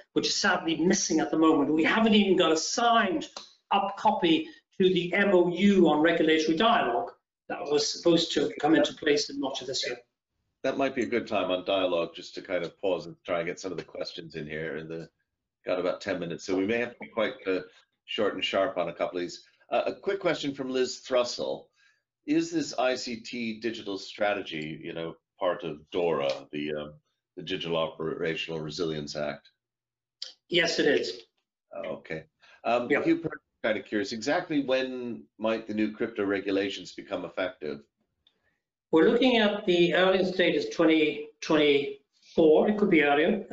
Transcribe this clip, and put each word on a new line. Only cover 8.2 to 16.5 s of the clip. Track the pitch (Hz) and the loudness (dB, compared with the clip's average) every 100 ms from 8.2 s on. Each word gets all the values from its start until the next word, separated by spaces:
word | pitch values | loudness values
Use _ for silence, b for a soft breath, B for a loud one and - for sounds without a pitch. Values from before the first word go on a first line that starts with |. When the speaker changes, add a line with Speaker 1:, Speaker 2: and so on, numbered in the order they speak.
| - | 2
Speaker 1:
to | 156 139 - | -2 -2 0
come | 151 160 | 2 4
into | - | 2
place | - 156 143 - | 0 0 0 -2
in | 139 | -6
March | 135 - | -6 -6
of | 127 | -6
this | 127 - | -6 -6
year. | - _ _ _ _ _ _ | -8 _ _ _ _ _ _
Speaker 2:
That | 131 131 | -6 -2
might | 135 | -2
be | 123 | -2
a | 98 | -2
good | 117 - | -2 -2
time | 101 90 | -2 0
on | 90 90 | -2 0
dialogue | 98 90 85 82 | 0 2 0 -2
just | 92 - 90 | -8 -14 -14
to | |
kind | 98 90 | -6 -4
of | 82 - | -4 -4
pause | 98 85 82 | -2 -2 -6
and | 82 - | -14 -6
try | 87 | -4
and | 85 | -4
get | 85 | -8
some | 95 | -8
of | 80 | -10
the | |
questions | 78 92 85 - 82 80 | -10 -12 -12 -12 -12 -12
in | 76 | -10
here. | 78 80 73 | -8 -8 -10
And | 80 | -10
the, | 82 80 _ _ _ _ _ 95 | -12 -14 _ _ _ _ _ -6
got | 90 | -2
about | 87 - | -2 -4
ten | 101 87 | -6 -6
minutes, | 85 78 | -6 -8
so | - | -4